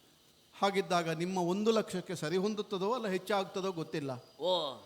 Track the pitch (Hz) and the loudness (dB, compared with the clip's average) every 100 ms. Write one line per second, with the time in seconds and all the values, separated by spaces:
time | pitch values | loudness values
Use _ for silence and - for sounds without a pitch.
0 | - _ _ _ _ - 202 190 170 175 | -20 _ _ _ _ 0 2 2 2 2
1 | 165 160 180 185 170 196 214 220 202 185 | 2 0 0 0 2 4 4 4 2 -6
2 | 170 180 151 185 208 208 202 196 196 247 | -4 -6 0 0 0 -2 -4 -2 0 0
3 | 220 185 185 202 185 196 190 175 156 160 | 0 -2 0 0 0 -2 -4 -4 -4 -4
4 | 139 123 - - 165 180 147 117 | -4 -6 -10 -4 0 2 0 -8